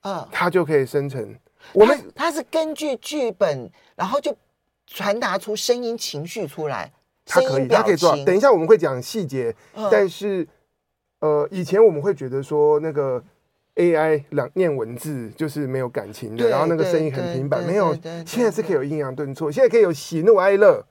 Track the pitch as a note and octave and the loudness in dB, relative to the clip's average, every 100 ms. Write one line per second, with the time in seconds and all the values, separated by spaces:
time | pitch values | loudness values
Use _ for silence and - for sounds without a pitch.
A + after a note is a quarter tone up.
0 | G3 F#3 A2+ - F3+ F3+ D#3 D3+ C3 D3 | -10 -10 -8 -4 0 0 2 2 0 -2
1 | C#3 C3 G#2 A2 _ _ - F#3 A3+ C#4+ | -4 -6 -10 -14 _ _ -2 6 6 6
2 | G2 - D#4 D#4 C4 D#4+ D#4 D4+ D#4 B3 | -2 -6 -4 -4 -4 -4 -4 -4 -6 -6
3 | - D4+ A#3+ F#3 F#3+ C#3 A2+ - _ - | -6 -4 -4 0 -2 -2 -8 -18 _ -8
4 | F#3 C4+ - - _ _ _ _ _ - | -4 -2 -4 -6 _ _ _ _ _ -6
5 | G3+ G#3 A#3 F#3+ G#3 G#3+ - A#3+ A#3+ A3+ | -4 -2 -2 -4 -6 -6 -2 -2 -4 -8
6 | - D3 E3 A#3 E3 D#3 D3+ A#2+ E2 _ | -8 -10 -10 -10 -10 -8 -8 -6 -10 _
7 | _ _ - - C4 C4 C3 G#3 A3 E3 | _ _ -2 0 2 0 2 2 2 2
8 | E3+ C#3+ C#3+ F#3 C4+ G3+ D#3+ G#3+ D3+ B2+ | 2 2 2 4 4 4 6 4 4 -4
9 | B2 A3+ E3 C3+ A#2 A2 _ - G#3+ G#3 | -6 -6 -6 -4 -4 -6 _ -8 0 2
10 | F#3+ - G#3 G3 D#3 _ _ _ _ _ | 2 -2 -6 -6 -6 _ _ _ _ _
11 | _ _ D3+ D3 D3 F#3+ F3+ F#3+ A3 D3+ | _ _ -2 0 -2 -4 -2 4 6 4
12 | E3+ D#3 C3 C3+ C3+ D3 D3 D3+ D#3+ D3+ | -2 -4 -4 -6 -4 2 4 2 0 -2
13 | C#3 B2 - _ _ _ _ - F3 D#3+ | -2 -4 -8 _ _ _ _ 0 2 2
14 | D#3 D3+ C#3+ C#3+ B2 - F3+ C#3 A2 A#2+ | 2 0 -2 -4 -4 -2 0 -2 -6 -8
15 | D#3 C#3 A2+ - D#3 D3 C3+ C3 B2 A#2+ | -10 -8 -10 -8 -8 -6 -6 -4 -4 -6
16 | G2+ G#2+ A2+ A2+ A#2 C3+ D#3 E3 - E3+ | -10 -12 -10 -2 0 2 0 0 0 0
17 | D#3 C3+ - C3 C#3 C#3 E3+ G3 F3 D3+ | -2 -4 -6 -6 -4 -4 -2 0 0 -2
18 | E3 E3+ E3 - A#3 G3 F#3 D#3+ C#3+ D3+ | -8 -14 -8 -2 -2 -2 -2 -2 -2 -4
19 | C3+ C3 C#3+ C3 D#3 D3 C4 A3+ G3 D3+ | -6 -6 -8 -6 -6 2 4 6 4 2
20 | - E3 F3+ G#3 F#3+ G3 G3+ B2 - | -6 0 4 6 6 6 6 6 0